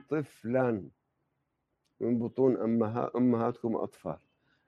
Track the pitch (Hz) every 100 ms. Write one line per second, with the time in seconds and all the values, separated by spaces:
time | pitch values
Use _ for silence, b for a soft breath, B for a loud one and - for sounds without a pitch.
0 | - 151 143 - 110 127 127 110 80 -
1 | _ _ _ _ _ _ _ _ _ _
2 | 113 120 117 - 131 117 110 113 107 117
3 | 131 - 127 117 117 120 120 107 101 -
4 | 90 73 _ _ _ _